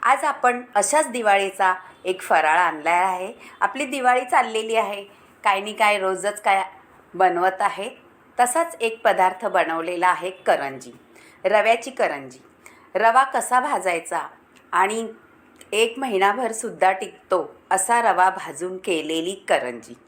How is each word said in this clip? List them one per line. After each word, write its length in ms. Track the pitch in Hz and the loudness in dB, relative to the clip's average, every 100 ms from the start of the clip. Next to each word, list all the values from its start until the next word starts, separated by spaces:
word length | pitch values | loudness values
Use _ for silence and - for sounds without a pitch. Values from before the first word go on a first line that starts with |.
आज 200 | 226 277 | 2 2
आपण 380 | 311 - 247 247 247 202 | 0 0 0 0 -2 -2
अशाच 360 | 208 294 302 | 2 2 0
दिवाळीचा 640 | 240 214 196 196 190 190 185 - - 180 | 0 2 2 2 0 0 0 -6 -10 -6
एक 160 | 185 | -6
फराळ 360 | - 180 156 160 | 0 2 4 4
आणला 320 | 180 160 151 | 2 0 0
आहे. 440 | 175 190 185 190 233 - - | 2 0 -2 -8 -12 -20 -4
आपली 240 | 202 247 277 | -4 -2 -6
दिवाळी 360 | 277 247 247 262 | 0 2 2 2
चाललेली 440 | 294 233 220 220 226 | 0 2 -2 -2 -2
आहे, 280 | 202 202 202 - - _ | -2 -6 -14 -20 -20 _
काय 180 | 214 196 | -2 0
नि 120 | 202 | -2
काय 260 | 208 214 208 | 0 2 2
रोजच 420 | 190 185 196 202 | 0 -2 -4 -4
काय 220 | - 196 - - - - - | 0 0 -2 -12 -20 -20 -20
बनवत 480 | 175 185 175 185 185 | 2 2 4 0 0
आहे, 280 | 202 185 208 - - _ _ - | -4 -4 -12 -14 -20 _ _ 0
तसाच 380 | 240 320 339 - | 0 2 -2 -2
एक 200 | 226 220 | -4 0
पदार्थ 420 | 226 190 185 190 214 | 0 4 2 2 -2
बनवलेला 640 | 180 165 165 165 175 180 | 0 0 -2 -4 0 0
आहे, 220 | 170 175 | 0 -4
करंजी, 640 | 185 - 180 139 135 120 120 _ - - - 190 | -6 0 0 0 -10 -16 -20 _ -20 -20 -6 0
रव्याची 460 | 208 208 240 254 | 2 4 2 0
करंजी. 480 | 254 196 147 135 123 - _ - - - 185 | -2 -2 -2 -12 -20 -20 _ -20 -20 -8 2
रवा 280 | 220 233 | 4 4
कसा 360 | 269 247 226 254 | 2 0 0 0
भाजायचा 680 | 285 247 180 170 165 170 147 - _ - _ | 0 -2 -2 -4 -4 -8 -8 -14 _ -20 _
आणि 360 | 170 190 220 226 - _ _ _ _ - | 0 0 0 -8 -12 _ _ _ _ -6
एक 220 | 208 226 233 | 0 0 0
महिनाभरसुद्धा 960 | 269 196 196 208 240 226 233 170 185 | -4 2 2 2 -4 -4 -10 2 2
टिकतो 640 | 190 - - _ 185 151 - _ | 2 -6 -14 _ -2 -2 -12 _
असा 300 | 185 - 240 | -2 2 2
रवा 280 | 226 180 185 | 2 4 2
भाजून 480 | 180 165 143 180 185 | 2 -10 -10 -8 -8
केलेली 580 | 185 165 151 160 165 196 - | -4 -4 -2 -4 -4 -8 -2
करंजी. 460 | 165 123 120 110 117 | -2 -2 -10 -16 -20